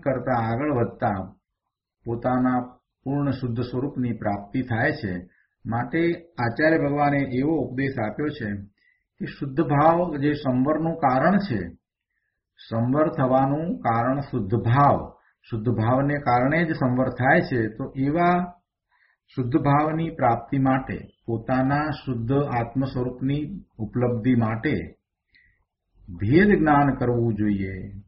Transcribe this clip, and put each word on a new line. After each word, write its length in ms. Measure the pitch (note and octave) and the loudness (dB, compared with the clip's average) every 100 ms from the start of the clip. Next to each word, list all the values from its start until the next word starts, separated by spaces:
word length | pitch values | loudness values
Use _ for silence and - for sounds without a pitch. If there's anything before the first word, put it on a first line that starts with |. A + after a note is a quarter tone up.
કરતા 400 | C#3+ C3 C3 A#2+ | -2 -2 0 0
આગળ 340 | A2+ A#2+ D3+ B2+ | 0 -2 0 0
વધતા 440 | A2 - A#2+ G2 F#2 - _ _ _ _ _ _ A#2 | -2 -2 -2 -2 -6 -16 _ _ _ _ _ _ -8
પોતાના 540 | A#2 B2+ B2+ B2+ B2+ B2 - _ _ C3 | -4 0 2 2 0 -2 -14 _ _ -6
પૂર્ણ 320 | C#3+ C#3+ B2 | -2 -2 -2
શુદ્ધ 200 | B2 A#2 | -4 -4
સ્વરૂપની 560 | A#2+ B2+ C#3+ - A#2+ G#2+ | -4 -4 -4 -4 -4 -2
પ્રાપ્તિ 420 | G#2 G2+ - C3 | -4 -4 -4 -6
થાય 300 | A#2 A2+ C#3+ | -2 0 0
છે. 200 | D3 G#2 F2+ - _ _ _ | -2 -4 -6 -10 _ _ _
માટે 380 | G#2+ A#2 B2+ E3 E3+ E3+ - - | -6 -4 -2 0 0 -2 -8 -6
આચાર્ય 400 | A#2+ A#2 D#3 D#3+ | -4 2 2 4
ભગવાને 420 | C#3+ C#3+ D3 C#3+ C3 | 2 0 2 2 0
એવો 200 | B2 D3 D#3+ | 0 0 0
ઉપદેશ 380 | A#2 B2+ C3+ A#2 | -2 -4 -4 -2
આપ્યો 320 | G#2+ B2+ D3 | -6 -4 -6
છે 180 | - G#2+ G2+ - _ _ _ _ _ | -4 -6 -8 -10 _ _ _ _ _
કે 40 | D#3 | -12
શુદ્ધ 340 | - C#3 C3+ D3+ | -8 -4 -2 2
ભાવ 300 | C#3+ D#3+ E3+ F3 C#3+ | 4 4 4 0 0
જે 100 | D3 | -2
સંવરનું 600 | D3 C3 B2+ C3+ D#3 D#3+ E3 | 0 0 2 2 2 0 0
કારણ 420 | D3+ C3 D#3+ G3+ | 2 4 4 2
છે, 220 | - G#2 E2+ - _ _ _ _ _ _ _ _ | 2 -4 -6 -12 _ _ _ _ _ _ _ _
સંવર 480 | - A#2 A#2+ C#3+ D#3 | -6 -2 0 2 2
થવાનું 560 | C#3+ C3 C3 C#3 D3 E3+ B3+ | 2 2 2 2 0 -4 -4
કારણ 400 | B2 A#2 B2 C#3+ | 0 0 0 -2
શુદ્ધ 320 | - B2 F#2+ A2 | -4 -6 -2 0
ભાવ, 360 | A2 C3 C#3+ F#2+ - - _ _ - | 2 4 4 4 -2 -16 _ _ -10
શુદ્ધ 220 | A#2 A2+ | -4 -2
ભાવને 440 | A#2 A2 C3 C#3+ C#3+ | 0 0 2 0 -2
કારણે 340 | B2+ B2 C#3+ D#3+ | 0 0 2 0
જ 120 | E3+ | 0
સંવર 360 | D#3 C3 B2+ C3 | 0 0 0 -2
થાય 360 | - C3 E3+ - | 0 2 2 2
છે, 120 | B2+ A2 | -2 -2
તો 160 | - C3+ C3+ | -4 -10 -2
એવા 420 | C3+ D#3+ F3 F3+ F3+ - _ _ _ _ _ _ _ - | -2 2 2 2 -2 -10 _ _ _ _ _ _ _ -6
શુદ્ધ 200 | A#2+ D3 | -2 0
ભાવની 520 | C#3 C#3 D#3+ D#3+ D#3+ | 2 2 2 -2 -4
પ્રાપ્તિ 440 | - B2 A#2+ - C#3 | 0 0 0 -2 0
માટે, 400 | C3 C3 C3 F#2 - _ | 2 2 -2 -8 -10 _
પોતાના 720 | - A2+ A2+ C3 C3+ C#3+ D3+ C3+ | -8 -6 -2 0 0 0 -2 -6
શુદ્ધ 360 | - A#2 A2+ C#3 C3 | -6 -6 0 0 0
આત્મ 320 | A#2+ A2+ C3 | -2 -2 -2
સ્વરૂપની 600 | C3+ B2+ B2 B2 C3 C#3+ D3 - - - | -2 -2 -4 -4 -4 -2 -4 -10 -14 -10
ઉપલબ્ધિ 560 | G#2+ B2 B2 A#2 A#2 B2 | -6 0 0 0 2 2
માટે 400 | A2 A2+ D3+ A2 F2 - _ _ _ _ _ _ _ _ _ _ - | 2 -2 -2 -2 -6 -16 _ _ _ _ _ _ _ _ _ _ -16
ભેદ 420 | F2 G#2 D#3 G#3 | -6 4 6 8
જ્ઞાન 380 | E3+ D#3 C#3+ C#3 B2+ | 6 6 6 4 2
કરવું 360 | B2 A#2+ A#2 | 0 2 0
જોઈએ. 400 | G2+ G#2 G2 F#2+ F#2+ G2+ G2+ | 0 0 0 -2 -6 -10 -14